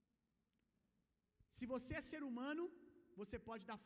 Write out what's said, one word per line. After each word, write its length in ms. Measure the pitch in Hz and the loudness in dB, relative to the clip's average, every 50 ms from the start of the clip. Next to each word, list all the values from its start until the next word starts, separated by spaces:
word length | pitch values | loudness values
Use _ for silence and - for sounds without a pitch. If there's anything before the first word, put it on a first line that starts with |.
| _ _ _ _ _ _ _ _ _ _ _ _ _ _ _ _ _ _ _ _ _ _ _ _ _ _ _ - - _ - - | _ _ _ _ _ _ _ _ _ _ _ _ _ _ _ _ _ _ _ _ _ _ _ _ _ _ _ -20 -20 _ -6 -2
Se 80 | 254 226 262 | 0 2 2
você 200 | 247 254 262 302 311 | 2 2 2 0 0
é 80 | 285 - - | 2 0 0
ser 100 | 311 294 277 | 0 0 2
humano, 360 | 240 240 254 277 302 320 339 370 - - - - - - - - - - | 2 2 2 2 4 4 4 2 0 -4 -16 -16 -18 -20 -20 -14 -8 -6
você 160 | 208 202 - - - - | -6 -2 -4 -4 -2 -2
pode 160 | 226 226 190 - | -4 -4 -2 -4
dar 80 | 226 208 - | -4 -4 -4